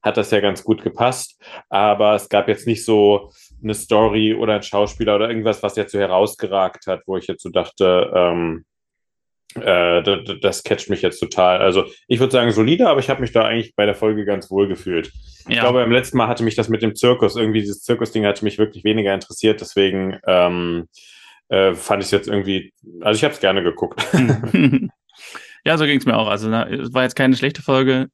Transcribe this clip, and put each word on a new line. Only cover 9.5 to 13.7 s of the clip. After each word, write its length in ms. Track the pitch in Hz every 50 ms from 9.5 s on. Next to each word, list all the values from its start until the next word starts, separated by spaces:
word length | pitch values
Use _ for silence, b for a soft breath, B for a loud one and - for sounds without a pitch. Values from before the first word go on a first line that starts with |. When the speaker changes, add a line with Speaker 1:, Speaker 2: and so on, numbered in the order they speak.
| -
Speaker 1:
äh, 460 | - - 107 92 87 87 87 87 87
d-, 220 | 82 101 98 - -
d-, 160 | 98 95 -
das 220 | - 98 92 - -
catcht 260 | - 104 - - -
mich 140 | 101 - -
jetzt 160 | 90 - -
total. 400 | - - - - 92 90 92 90
Also 260 | - 95 90 95 - B B B B
ich 120 | - 123 113
würd 120 | 131 131
sagen, 200 | 131 127 120 120
solide, 360 | 104 110 110 123 165 190 254 185
aber 100 | 147 139
ich 100 | 127 -
hab 80 | 135 131
mich 120 | 127 113
da 140 | - 117 110
eigentlich 300 | 110 113 117 107 -